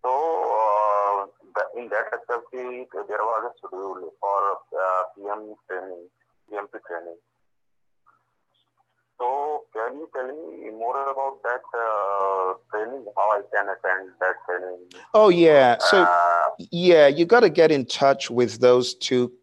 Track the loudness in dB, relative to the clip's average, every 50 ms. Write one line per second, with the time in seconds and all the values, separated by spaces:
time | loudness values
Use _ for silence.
0 | -4 -2 -2 -2 -2 -2 -4 -4 -4 -2 -2 0 0 0 2 2 0 0 0 0
1 | 0 0 -2 -4 -6 -10 _ _ _ _ _ -8 -8 -6 -8 -14 -10 -6 -6 -6
2 | -4 -6 -10 -12 -8 -8 -8 -8 -8 _ -14 -12 -12 -12 -12 -14 -16 _ -14 -14
3 | -10 -8 -6 -6 -4 -4 -4 -4 -6 -8 -14 _ -20 -16 -14 -12 -12 -12 -12 -12
4 | -16 -18 _ _ -6 -4 -2 -2 -2 -2 -4 -6 _ _ -6 -4 -2 -2 -2 -2
5 | -4 -6 -10 -14 -10 -10 -10 -10 -12 -18 -20 _ _ _ -12 -12 -10 -12 -16 -16
6 | -18 _ _ _ _ _ _ _ _ _ -12 -12 -12 -12 -18 -20 _ -14 -14 -12
7 | -12 -14 -20 _ _ _ _ _ _ _ _ _ _ _ _ _ _ _ _ _
8 | _ _ _ _ _ _ _ _ _ _ _ _ _ _ _ _ _ _ _ _
9 | _ _ _ -8 -6 -4 -4 -4 -4 -6 -6 -8 -10 _ _ -8 -8 -8 -8 -12
10 | -16 -12 -10 -10 -10 -10 -12 -14 -16 -16 -18 -16 -16 -16 -12 -8 -6 -6 -4 -4
11 | -4 -6 -4 -4 -6 -8 -8 _ -6 -6 -6 -6 -8 -10 -8 -6 -4 -2 -2 -2
12 | -2 -2 -2 -2 0 0 0 -2 -2 -4 -6 -8 _ _ -8 -8 -8 -8 -10 -14
13 | -14 -8 -4 -2 0 0 0 -2 -4 -4 -4 -4 -4 -4 -8 -6 -4 -4 -4 -4
14 | -6 -12 _ _ -4 -4 -4 -6 -6 -8 -6 -6 -6 -10 -12 -14 -18 _ -20 -20
15 | -14 _ 4 6 6 6 6 6 6 8 8 8 8 6 4 2 2 2 4 4
16 | 4 4 4 4 4 2 2 2 0 0 -2 -6 -14 _ -6 0 4 6 8 8
17 | 8 6 6 2 2 4 6 6 6 4 4 4 4 4 4 2 0 -4 -2 2
18 | 2 2 2 2 -2 -4 0 0 0 0 0 2 4 6 6 6 2 -2 -6 _
19 | -4 -2 0 0 0 -2 -6 _